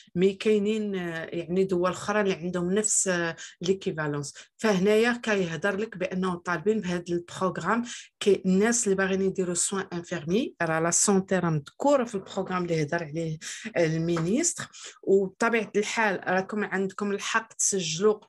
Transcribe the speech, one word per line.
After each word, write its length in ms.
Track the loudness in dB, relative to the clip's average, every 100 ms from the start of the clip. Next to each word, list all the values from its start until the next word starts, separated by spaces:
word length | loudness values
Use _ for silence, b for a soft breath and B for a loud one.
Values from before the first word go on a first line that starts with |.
| B
مي 180 | 2 2
كاينين، 640 | 2 2 2 2 -2 -2 -4
آه، 280 | -4 -6
يعني 400 | -8 -8 -2 0
دول 260 | 2 2 0
اخرى 300 | -2 -2 0
اللي 140 | 2
عندهم 380 | 0 -2 -2 0
نفس، 340 | 0 2 0 2
آه، 280 | 0 0 -4 B B
ليكيفالونس. 760 | -2 0 -2 -4 -2 -2 -6 B B -2
فهنايا 560 | 2 4 4 4 4 0
كيهضر 540 | 0 0 0 -2 -2 -2
لك 200 | -4 -6
بانه 360 | -4 -2 -2
طالبين 460 | -2 -2 -2 0 0
بهذا 240 | 0 -4 -2
البروغرام، 720 | -4 -4 -4 -2 -2 0 0 0 B B -4
كي 220 | 2 2 4
الناس 380 | 4 4 2
اللي 120 | 2 2
باغيين 260 | 2 2
يديروا 320 | 0 0 -2
سوان 320 | -2 -2 -2 -4
انفيرمي، 640 | -6 -6 -6 0 0 0 -2
راه 180 | 0 2
لا 100 | 2
سونتي 480 | 2 4 4 4 2
راه 120 | 2
مذكوره 540 | 0 -4 -2 4 4
في 100 | 2
البروغرام 480 | -6 -8 -6 -4 -2
اللي 200 | -2 0
هضر 220 | 0 -2
عليه 340 | -4 -6 -4 -6 B B -4 0
المينيستر. 920 | 2 2 0 0 0 0 0 -2 -10 B B B
وبطبيعه 680 | 4 4 4 0 0 0 0 -2
الحال 440 | -2 0 0 0 0
راكم 360 | 0 0 -4
عندكم 480 | -4 -2 -2 -2 -4
الحق 400 | -4 -2 -2 -2
تسجلوا 680 | -4 -2 -2 -2 0 2 2